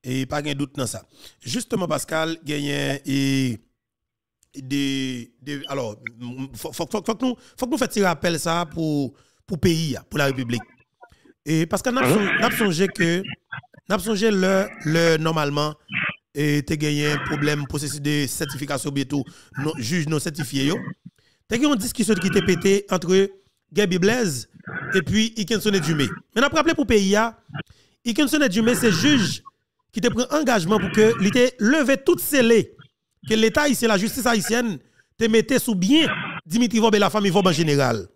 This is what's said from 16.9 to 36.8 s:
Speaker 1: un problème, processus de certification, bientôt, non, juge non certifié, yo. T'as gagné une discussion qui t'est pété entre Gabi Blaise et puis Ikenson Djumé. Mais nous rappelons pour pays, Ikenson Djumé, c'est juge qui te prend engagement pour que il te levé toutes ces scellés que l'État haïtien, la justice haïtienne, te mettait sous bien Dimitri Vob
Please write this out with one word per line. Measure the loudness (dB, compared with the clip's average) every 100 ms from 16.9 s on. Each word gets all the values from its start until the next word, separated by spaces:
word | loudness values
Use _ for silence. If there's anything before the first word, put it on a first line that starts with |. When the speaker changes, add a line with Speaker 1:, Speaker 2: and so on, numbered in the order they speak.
| 0 0
Speaker 1:
un | -2
problème, | -4 -2 -2 -2 -4
processus | -6 -8 -6
de | -2 -2 -2
certification, | -4 -8 -8 -6 -6 -4
bientôt, | -4 -2 -4 -6 -14 _ -6
non, | -6 -6
juge | -4 -4 -2
non | -2
certifié, | -4 -8 -6 -2
yo. | -2 -2 -6 -14 -20 _ _ _ _
T'as | 0
gagné | 2
une | 0
discussion | -2 -2 0
qui | 2 2
t'est | 2
pété | 2 2 2 0 0
entre | -4 2 2 2 -4 _ _ _
Gabi | -2 0 2
Blaise | 2 2 -2 -4 -12 -20 -14 -12 -2
et | -2
puis | 0 0 0
Ikenson | -2 -2 0 2
Djumé. | 0 0 0 0 -4 _
Mais | 0
nous | 2
rappelons | 2 2
pour | 0 2
pays, | 4 4 2 2 -4 _ -16 -16 _ _ _
Ikenson | -4 0 2 2 2
Djumé, | 2 2
c'est | 4 2
juge | 4 4 4 2 -4 -12 _ _ _ _
qui | -2
te | 0
prend | 0 0 0
engagement | 2 2 2 0
pour | 2
que | 4 4 4
il | 2
te | 4 2 2
levé | 2 4 2 2
toutes | 2 0
ces | 2 2
scellés | 6 4 2 -10 -20 _ _ _ -2
que |
l'État | 2 2 2
haïtien, | 2 2 2
la | 2
justice | 0 -2 0
haïtienne, | 0 0 -2 -2 -6 _ _ _ _
te |
mettait | 2 4 4 0
sous | 0
bien | 0 4 4 4 -2 -8 -12
Dimitri | -4 0 2
Vob | 4